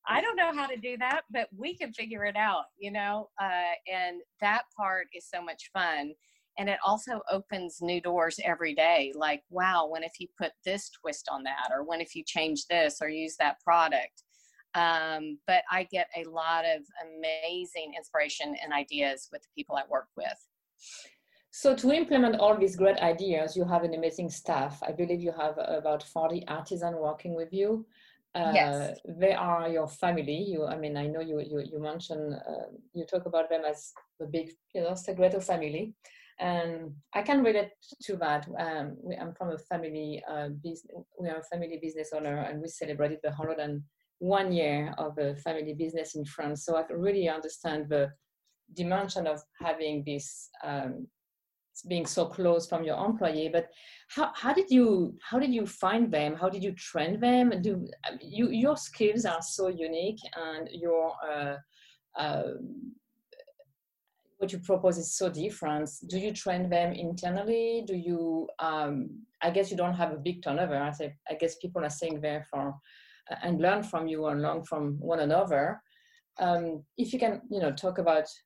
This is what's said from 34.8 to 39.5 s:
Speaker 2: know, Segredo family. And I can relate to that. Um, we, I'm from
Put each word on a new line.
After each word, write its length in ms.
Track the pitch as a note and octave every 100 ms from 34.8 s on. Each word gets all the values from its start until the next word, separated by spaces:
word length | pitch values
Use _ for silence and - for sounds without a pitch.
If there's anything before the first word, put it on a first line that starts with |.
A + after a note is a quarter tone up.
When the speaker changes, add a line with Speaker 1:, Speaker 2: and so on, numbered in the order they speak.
Speaker 2:
know, 100 | E3+
Segredo 500 | F#3 - F#3 F#3 F#3+
family. 520 | F#3 F3 D3+ D#3 A3 - - - - -
And 520 | F3+ F3 E3+ E3 D#3+ D3 _
I 80 | G3+
can 200 | G#3 C#4+
relate 280 | A#3 G#3 G3+ _ - -
to 140 | - F#3
that. 280 | D#3+ D3 D3 -
Um, 400 | E3 D#3 C#3+ C#3+
we, 140 | F3+ -
I'm 160 | E3
from 160 | E3 F3+